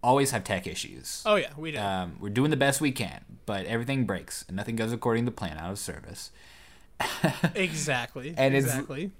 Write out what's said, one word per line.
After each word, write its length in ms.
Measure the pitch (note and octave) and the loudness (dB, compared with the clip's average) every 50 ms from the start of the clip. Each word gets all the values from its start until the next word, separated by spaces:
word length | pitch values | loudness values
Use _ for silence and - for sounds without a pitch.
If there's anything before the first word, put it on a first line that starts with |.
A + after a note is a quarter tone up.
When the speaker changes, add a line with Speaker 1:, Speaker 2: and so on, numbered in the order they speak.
| - | 6
Speaker 1:
always 280 | A#2+ C3 C#3 C#3 C3+ | 6 6 6 6 4
have 120 | B2+ A2 F#2 | 2 -2 0
tech 220 | - G#2 F2+ F#2 F2+ | 0 -2 -2 -2 -4
issues. 540 | E2 - - - - C2 - - - - - | -6 -6 -8 -8 -10 -12 -10 -10 -10 -4 2
Speaker 2:
Oh, 100 | A3 G#3 | 2 4
yeah, 160 | G3+ C#3 - C#3+ C#3+ | 4 2 -2 -6 -8
we 140 | D#3 D#3+ | -8 -6
do. 60 | D3+ C3+ | -4 -2
Speaker 1:
Um, 380 | G#2 G2+ F#2+ F#2 F#2 F2 - - | -2 0 0 -2 -2 -4 -6 -6
we're 100 | - G#2 | -6 -2
doing 220 | G#2 A#2+ C3+ D#3 | 2 4 4 4
the 60 | D#3 C3+ | 4 4
best 220 | C#3 C#3 C#3 - | 4 4 4 4
we 100 | - C#3+ | 2 0
can, 320 | B2+ - A#2 F#2 - - - - - - - | 0 0 -4 -4 -6 -12 -16 -18 -20 -14 -6
but 200 | - G#2 G2 F#2+ | -4 -4 -4 -2
everything 400 | - A#2 A#2 A#2 A#2+ C#3 C3+ B2 | -2 -2 -2 0 0 2 2 2
breaks 400 | G2+ G2+ F2+ D#2+ - - - - - | 2 0 -4 -4 -8 -10 -10 -8 -6
and 80 | F#2 F#2+ | -6 -6
nothing 180 | G#2+ - A#2 | -4 -2 -2
goes 160 | A2+ A2+ A2+ A#2+ | -2 0 0 -2
according 320 | A2+ - B2 A2+ A2+ A#2+ | 0 0 2 2 2 2
to 60 | B2 | 0
plan 260 | A2+ - - E2+ D2+ D#2+ | -2 -4 -6 -6 -6 -6
out 140 | D#2+ F2 | -6 -6
of 80 | F#2+ G2 | -6 -6
service. 520 | - - - - - - G2 - - - - - - - - - - - - - - - - - | -8 -8 -8 -10 -12 -14 -14 -14 -14 -14 -16 -20 -20 -20 -20 -20 -20 -20 -20 -20 -20 -20 -8 -4
<laughs> 560 | - - - - - D#3+ C#3 - - E3 - | -4 -4 -2 2 0 0 2 2 0 0 2
Speaker 2:
Exactly. 760 | A3 F#3 F3+ D#3 D#3 C#3+ D3 C3+ B2 A#2+ - - C3+ B2+ C#3+ E3+ D3+ | 2 0 0 0 -2 0 0 0 0 0 -4 -8 -10 -10 -8 0 4
Speaker 1:
And 180 | C3 C3+ C3+ | 4 6 6
it's 100 | C#3 C#3 B2+ | 6 4 4
Speaker 2:
Exactly. 440 | C3 C3 C#3+ - C3+ C3+ E3+ G3+ - - | 2 0 -2 -4 -6 -6 -6 -6 -6 -10